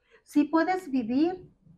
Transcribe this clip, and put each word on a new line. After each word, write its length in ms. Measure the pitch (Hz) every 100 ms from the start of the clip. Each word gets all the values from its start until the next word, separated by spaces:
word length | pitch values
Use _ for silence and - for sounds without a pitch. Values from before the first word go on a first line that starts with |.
| _ _
Sí 220 | _ 294
puedes 460 | 302 320 330 370 302
vivir 600 | 262 214 254 339 370 - _ _